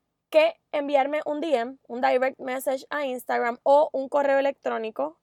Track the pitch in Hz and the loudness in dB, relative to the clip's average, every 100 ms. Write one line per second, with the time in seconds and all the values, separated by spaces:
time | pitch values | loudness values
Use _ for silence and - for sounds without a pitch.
0 | _ _ - 311 320 - _ 302 285 285 | _ _ 0 2 4 0 _ -6 0 2
1 | 277 302 - 302 330 262 233 269 - 240 | 2 -2 -4 -4 0 0 -2 -8 -12 -2
2 | 269 254 262 - 262 262 277 269 - 294 | 2 2 0 -4 -8 -6 -4 -4 -4 -6
3 | 277 247 - 240 240 247 - 285 - 269 | -4 -6 -4 -2 -2 -2 4 4 4 -2
4 | 269 285 277 277 269 277 254 233 220 220 | -2 0 2 2 0 -2 -4 -4 -6 -6
5 | 285 - | -6 -8